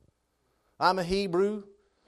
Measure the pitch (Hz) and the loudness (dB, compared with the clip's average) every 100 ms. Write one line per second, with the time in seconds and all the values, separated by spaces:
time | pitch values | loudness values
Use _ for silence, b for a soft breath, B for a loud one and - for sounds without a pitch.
0 | _ _ _ _ _ _ _ - 160 185 | _ _ _ _ _ _ _ 0 2 2
1 | 170 190 196 175 202 214 202 - _ _ | 0 -2 0 0 0 -2 -12 -20 _ _